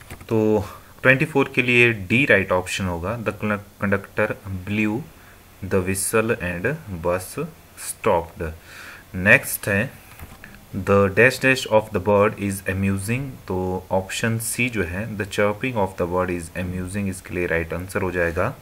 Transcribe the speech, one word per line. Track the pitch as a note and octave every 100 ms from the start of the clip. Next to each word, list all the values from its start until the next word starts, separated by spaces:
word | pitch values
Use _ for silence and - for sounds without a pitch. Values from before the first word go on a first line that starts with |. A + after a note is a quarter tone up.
| -
तो | - - A2+ G#2+ G#2+ G2+ - - -
ट्वेंटी | B2+ C3
फ़ोर | D3+ C#3 C3+
के | -
लिए | B2 A#2+ A#2+
डी | A2 F#2 A#2
राइट | C#3 G2+ F#2
ऑप्शन | F#2 F2+ -
होगा, | F#2+ F2 F2 A#2+
the | A2
con-, | G#2 A2 G2+ - -
conductor | G2+ G2+ - - G#2+ - G2 F#2+ F#2
blew | G#2 G#2+ G#2+ - - - - - -
the | F#2 G2 F2+
whistle | F#2+ - A2+ A2 -
and | F2+ F2 A#2 D#3 G#2 F2 E2+
bus | F2+ - - D#3+ - - - -
stopped। | - A2+ F2 E2 - E2 D#2+ - - - - -
नेक्स्ट | F#2 F#2+ C3 - - -
है, | G2+ C3+ - - - - - - - - G2+
the | F#2 G2+ G2 F#2
dash | B2 B2+
dash | C3 B2+ -
of | G#2+ G#2 G2+
the | F2+
bird | G2+ G#2+
is | G#2+ G2+ G2 -
amusing, | F#2+ G2 G2 G2+ B2 C#3 - -
तो | F#2 F#2 F#2 -
ऑप्शन | F#2+ F#2+ - A#2 A2+
सी | A2+ - B2
जो | A2
है, | E2+ F2+ A2+ G#2+
the | G2
chirping | - G#2 G#2 C3
of | A#2 F#2+ -
the | F2
bird | F2+ F#2
is | F2 E2 -
amusing, | F#2 F2+ F#2 G2+ G2
इसके | F2+ -
लिए | F2+ E2+
राइट | E2 E2+
आंसर | E2+ F#2 -
हो | F2+
जाएगा। | F2 E2+ E2 G#2+ B2